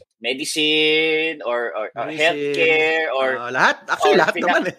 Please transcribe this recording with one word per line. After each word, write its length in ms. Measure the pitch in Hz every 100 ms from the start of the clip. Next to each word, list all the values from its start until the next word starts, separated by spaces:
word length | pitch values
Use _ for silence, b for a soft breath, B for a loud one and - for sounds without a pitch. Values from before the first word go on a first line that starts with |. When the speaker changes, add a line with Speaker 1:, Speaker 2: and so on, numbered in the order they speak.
| - _
Speaker 1:
medicine 1200 | 117 131 151 156 151 156 156 156 160 156 160 151
or, 300 | 113 120 117
or, 160 | - 104
or 160 | 117 104
Speaker 2:
Medicine. 140 | 107
Speaker 1:
healthcare 880 | 160 151 143 143 165 160 156 160 160
or 160 | 131 131 127
Speaker 2:
Ah, 100 | 120
lahat. 260 | 127 202 294 -
Actually, 260 | - -
Speaker 1:
or 60 | 202
Speaker 2:
lahat 160 | 156
Speaker 1:
fina-, 100 | - 175
Speaker 2:
naman 160 | 175
eh. 100 | 185